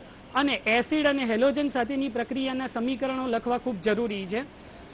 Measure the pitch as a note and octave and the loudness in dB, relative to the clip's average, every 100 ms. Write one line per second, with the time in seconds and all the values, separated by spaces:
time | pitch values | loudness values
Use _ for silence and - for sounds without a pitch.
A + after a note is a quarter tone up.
0 | - - - B3+ C#4+ A3 G#3+ A3+ A#3+ D#4 | -18 -20 -6 0 0 0 2 2 2 2
1 | D4 C#4+ A#3+ A3 C4+ C4 D4 B3+ A#3 C4+ | 2 2 2 4 4 4 0 0 0 0
2 | C#4 A#3 A#3 C4 C4 C4 B3+ A#3+ A#3+ B3+ | -2 -2 -2 0 0 -2 -4 -2 -2 0
3 | C4 C4 C4 A3+ A#3+ A#3+ B3 G#3 G#3 G#3 | -2 -2 0 0 0 0 0 -2 0 2
4 | A#3 G3+ F#3+ G#3+ C#4+ - - - - | 0 -2 -4 -4 -6 -10 -20 -20 -10